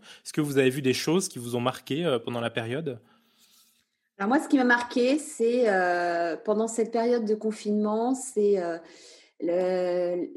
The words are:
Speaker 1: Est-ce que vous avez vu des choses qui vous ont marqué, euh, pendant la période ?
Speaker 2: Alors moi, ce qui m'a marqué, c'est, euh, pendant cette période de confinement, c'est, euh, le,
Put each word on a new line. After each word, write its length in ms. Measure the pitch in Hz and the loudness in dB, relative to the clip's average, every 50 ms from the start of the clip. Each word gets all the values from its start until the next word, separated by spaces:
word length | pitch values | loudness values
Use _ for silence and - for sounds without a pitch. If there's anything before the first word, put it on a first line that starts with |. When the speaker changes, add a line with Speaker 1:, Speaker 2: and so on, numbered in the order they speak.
| - - - - - | -10 -16 -20 -20 -18
Speaker 1:
Est-ce 80 | - - | -6 -4
que 80 | 156 | -2
vous 160 | 151 147 139 | -2 0 2
avez 140 | 139 131 131 | 4 4 4
vu 100 | 127 151 | 2 2
des 140 | 131 131 123 | 2 0 0
choses 340 | - - 151 160 190 190 - | 0 0 0 0 0 0 -2
qui 100 | - 131 | -6 -10
vous 160 | 120 120 120 | -8 -6 -4
ont 60 | 120 | -2
marqué, 460 | 120 123 123 - - - 131 151 180 | -2 -2 -4 -4 -6 -6 -4 -2 0
euh, 120 | 165 131 117 | 0 0 -2
pendant 220 | - - 120 120 | -2 -4 -4 -4
la 80 | 117 113 | -4 -4
période ? 500 | 113 123 110 113 127 147 165 147 123 110 - _ _ _ _ _ _ _ _ _ _ _ _ _ _ _ _ _ _ _ _ _ _ | -4 -4 -6 -4 -6 -6 -6 -6 -8 -10 -12 _ _ _ _ _ _ _ _ _ _ _ _ _ _ _ _ _ _ _ _ _ _
Speaker 2:
Alors 140 | - 196 208 | -6 -2 2
moi, 100 | 254 311 | 2 2
ce 80 | 311 - | 2 2
qui 80 | 294 | 2
m'a 80 | 269 247 | 4 6
marqué, 540 | 247 240 240 240 - - 254 240 254 277 311 | 6 4 4 2 0 0 2 2 4 2 0
c'est, 500 | - - - - 226 233 240 254 247 214 | -2 -4 -4 0 0 2 2 2 2 4
euh, 680 | 196 185 180 180 175 175 175 175 170 170 175 170 156 - - | 4 2 2 2 2 0 0 0 0 0 -2 -2 -4 -4 -2
pendant 260 | - 208 208 220 226 | -2 0 0 0 0
cette 240 | 220 - 220 220 233 | 0 -2 -2 0 0
période 340 | 226 233 240 240 240 220 | 0 0 2 0 0 0
de 80 | 208 214 | 0 -2
confinement, 800 | 214 214 220 214 - - 208 208 208 208 208 214 220 233 247 269 | 0 -2 -4 -4 -4 -2 -2 0 0 2 0 0 0 0 0 -2
c'est, 440 | 262 - - - 208 208 202 202 190 | -2 -6 -4 -2 2 2 4 4 2
euh, 200 | 175 170 165 170 - - - - - - - - - _ _ - | 0 -2 -6 -8 -10 -16 -20 -20 -20 -20 -20 -20 -20 _ _ -6
le, 920 | - 175 170 180 185 180 185 180 180 180 175 180 180 175 180 180 - - - | -2 0 0 2 2 2 0 0 0 0 0 0 0 0 0 -2 -4 -6 -8